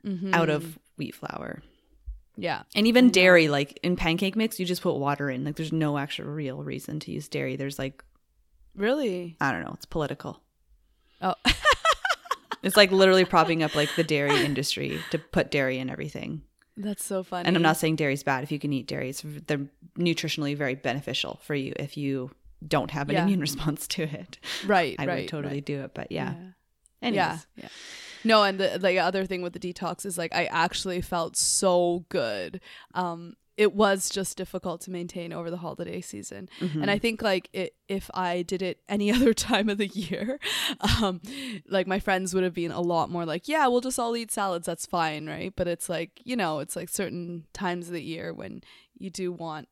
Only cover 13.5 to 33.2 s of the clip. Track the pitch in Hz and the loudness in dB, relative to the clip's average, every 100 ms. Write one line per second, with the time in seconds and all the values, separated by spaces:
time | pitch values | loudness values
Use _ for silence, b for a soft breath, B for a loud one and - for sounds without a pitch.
13.5 | 165 156 151 151 - 165 151 143 143 143 | 2 2 2 0 0 0 2 2 2 2
14.5 | 131 147 - 71 76 - 160 - 175 - | 0 -2 -4 -4 -6 -4 -6 -2 0 2
15.5 | 147 131 131 131 139 147 - - 160 - | 0 0 -2 -6 -6 -8 -8 -8 -8 -12
16.5 | _ _ - 208 202 - 196 180 180 180 | _ _ -10 -8 -6 -4 -4 -4 -4 2
17.5 | 175 165 156 160 156 147 143 - 131 147 | 4 4 4 0 2 0 0 -2 -2 -2
18.5 | 151 147 139 - 139 127 139 151 147 - | -4 -2 -4 -4 -6 -6 -8 -12 -14 -4
19.5 | 147 139 _ - - 175 165 160 160 143 | -4 -4 _ -14 -2 0 0 -2 -4 -4
20.5 | 147 139 135 131 131 - - - - - | -2 -4 -2 -4 -4 -4 -6 -6 -8 -6
21.5 | 143 135 - 147 - 139 135 127 - - | -4 -4 -6 -8 -4 -4 -4 -6 -14 -20
22.5 | - 156 151 - 143 143 147 185 190 147 | -20 -2 0 0 -4 0 2 4 2 0
23.5 | - 151 147 - - 156 151 180 - B | -2 -2 -2 -6 -4 -4 -6 -12 -16 B
24.5 | B 196 196 156 - 143 170 92 156 143 | B 4 4 4 0 -2 -2 -4 -6 -4
25.5 | 143 143 143 135 - - - - 170 185 | -6 -4 -6 -8 -10 -8 -6 -4 -8 -14
26.5 | _ _ _ _ _ 240 202 165 165 - | _ _ _ _ _ -2 0 0 -2 -12
27.5 | - - B B B B B 226 220 196 | -20 -18 B B B B B 4 6 6
28.5 | 190 190 185 185 185 175 190 185 185 175 | 4 2 4 4 4 2 2 -2 -4 -4
29.5 | 170 180 175 175 175 202 175 165 - 170 | -6 -8 -4 -6 -4 -6 -4 -2 0 2
30.5 | 170 165 - 190 180 - 175 165 - - | 2 2 0 -2 -4 -2 -2 0 0 0
31.5 | - 190 180 175 175 170 180 117 104 87 | 4 6 6 4 2 -2 -2 0 -2 -6
32.5 | 185 B B B 175 180 170 | -10 B B B -4 -4 -6